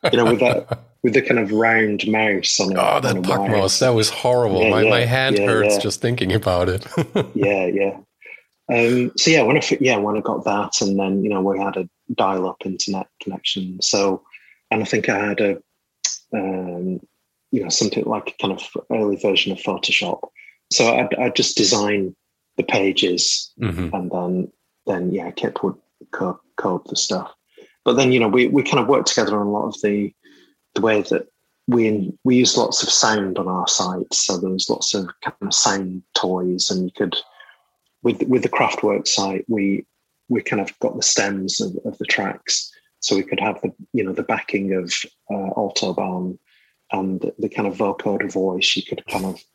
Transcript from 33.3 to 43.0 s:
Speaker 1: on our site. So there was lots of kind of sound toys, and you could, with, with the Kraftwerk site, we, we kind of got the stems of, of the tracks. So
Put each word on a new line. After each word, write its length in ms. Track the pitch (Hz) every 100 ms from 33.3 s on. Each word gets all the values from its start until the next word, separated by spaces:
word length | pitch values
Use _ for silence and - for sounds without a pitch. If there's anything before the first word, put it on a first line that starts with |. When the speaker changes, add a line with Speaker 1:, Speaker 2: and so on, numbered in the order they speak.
| 90
Speaker 1:
on 100 | 92
our 200 | 92 90
site. 460 | - 90 90 -
So 240 | - - 92
there 120 | 92
was 200 | 95 -
lots 240 | - -
of 140 | 107 90 -
kind 120 | - -
of 120 | 98
sound 500 | - - 98 95 92 - -
toys, 540 | 92 92 90 90 -
and 160 | 92 92
you 60 | -
could, 200 | 107 - - _ - _ _ _ _ _
with, 180 | 120 113
with 200 | - 127
the 60 | 120
Kraftwerk 580 | - 113 - 107 104 101
site, 380 | - 98 95 -
we, 380 | 110 98 98 - _ _ _ _
we 120 | 120
kind 200 | - 107
of 160 | 95 -
got 160 | - -
the 60 |
stems 580 | - - 98 98 95 -
of, 140 | 104 92 113
of 120 | -
the 80 | -
tracks. 680 | - 98 98 - - - - _
So 160 | _